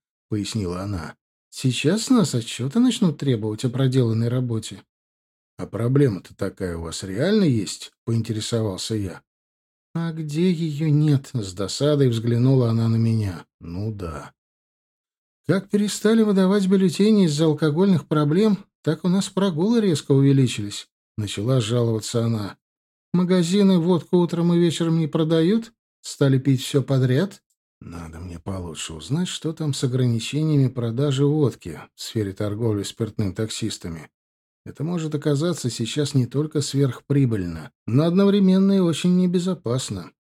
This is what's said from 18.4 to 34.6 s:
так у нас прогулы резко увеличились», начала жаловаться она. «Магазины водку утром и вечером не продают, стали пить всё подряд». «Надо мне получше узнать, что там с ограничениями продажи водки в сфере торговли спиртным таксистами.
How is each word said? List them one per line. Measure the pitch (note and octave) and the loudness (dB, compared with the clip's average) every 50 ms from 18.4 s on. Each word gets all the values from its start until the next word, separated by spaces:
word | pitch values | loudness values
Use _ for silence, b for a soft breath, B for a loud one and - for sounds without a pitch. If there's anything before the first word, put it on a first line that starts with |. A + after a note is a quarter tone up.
| A3 G#3+ G3 - - _ _ _ - | 2 2 2 0 -4 _ _ _ -4
так | D3 E3 - - | -4 -4 -2 0
у | F3+ | 0
нас | F3+ G3 F#3+ - | 0 0 -2 -2
прогулы | - F#3+ G3 G3 D#3+ D3 F3+ A3 A#3+ A#3 | -2 -2 0 0 0 0 0 2 2 2
резко | G#3 F#3+ D#3 - - - C#3 | 2 2 0 0 0 2 4
увеличились», | C3+ C#3 C#3 C#3 C#3 C3 A#2 - A2 G2+ G#2 - - - _ _ _ _ _ _ | 4 6 4 4 4 4 2 0 -4 -8 -8 -10 -12 -14 _ _ _ _ _ _
начала | - G#2 F#2+ - G2+ G#2 B2 C3+ B2+ | -8 -8 -6 -6 -4 -2 0 0 0
жаловаться | A2 G#2 A#2+ A#2+ A#2+ A#2 A2+ A2 - - - A#2 A#2 | 0 0 0 0 0 0 -2 -2 -4 -4 -4 -2 0
она. | A#2 A#2 A2 G2+ F#2 - _ _ _ _ _ _ _ _ _ _ _ - | 0 -2 -2 -4 -8 -12 _ _ _ _ _ _ _ _ _ _ _ 0
«Магазины | F3 F#3 F3 F#3 F3+ E3+ E3 F#3+ G#3 G3 F#3+ F#3+ E3+ | 0 2 2 2 2 2 2 2 4 4 4 4 4
водку | D#3+ F3+ F3+ D#3 - - F#3 F3 | 4 2 2 0 0 2 2 2
утром | F3 - E3+ E3+ E3+ F3 F3 | 2 2 0 0 2 2 4
и | F3 | 4
вечером | F3 E3+ D3 - E3+ E3 E3 E3 | 4 2 2 0 0 0 0 0
не | D#3+ | 0
продают, | D3 - D#3+ D#3+ D#3+ E3 D#3+ D#3+ F3+ A3 A3+ A3+ - _ _ _ _ _ _ - | 0 0 0 0 2 2 2 4 4 2 0 -2 -6 _ _ _ _ _ _ -18
стали | - - - C#3+ C#3 C3+ B2+ | -10 -2 2 2 4 4 4
пить | C3+ C#3 C3+ B2 - | 2 2 0 0 0
всё | - - C#3 - | -2 -2 -2 0
подряд». | - C#3 B2+ C3 B2 B2+ C#3+ G3 G3 - - _ _ _ _ _ _ _ - | 0 0 2 2 2 2 0 0 -2 -4 -12 _ _ _ _ _ _ _ -20
«Надо | - E2+ E2+ E2+ E2 D#2+ D#2+ E2 | -18 -16 -14 -14 -14 -14 -14 -14
мне | F2+ F2+ E2+ E2+ | -12 -12 -14 -12
получше | - G2 F#2+ F#2+ F2 E2+ D#2 - - - D#2+ | -10 -8 -8 -8 -8 -10 -10 -12 -12 -12 -12
узнать, | D#2 D#2+ - C3+ E3+ F3+ - | -12 -8 -4 -2 -2 -2 -4
что | - - - D#3+ D#3 | -6 -6 -6 -6 -6
там | - D#3+ D3 C3+ | -4 -4 -4 -4
с | - C#3+ | -2 -2
ограничениями | B2 B2 B2+ B2+ A#2+ A#2 A2+ A2+ - C3+ D3+ D#3 D#3 D3+ C#3 C3+ A#2+ | -2 0 0 0 2 0 -2 -2 -4 -4 -2 0 2 4 4 2 2
продажи | - A#2+ A#2 A2+ A2+ B2+ D3 D3 C3 C3+ C#3+ | 0 -2 -4 -4 -2 0 0 0 2 2 2
водки | C#3+ D3+ D#3 D3 A2+ - - - F2 D2+ C#2 - - _ | 2 2 2 2 0 0 -4 -10 -14 -12 -14 -16 -18 _
в | - - | -16 -12
сфере | - - A2+ G#2 G2 F#2+ | -6 -4 -4 -4 -4 -4
торговли | - G#2+ G2+ G#2 G#2+ A#2+ A2+ G#2+ G2+ F#2+ | -4 -4 -4 -4 -2 -2 -2 0 -2 -4
спиртным | - - - A2+ G#2 - - G#2 F#2+ F2+ | -6 -6 -6 -6 -6 -4 -4 -4 -4 -4
таксистами. | - A2 A2 - - A2+ G2+ - - - F2 E2 D#2 - - _ _ _ _ _ _ _ _ _ _ | -4 -6 -6 -6 -6 -6 -6 -6 -8 -10 -12 -12 -12 -14 -18 _ _ _ _ _ _ _ _ _ _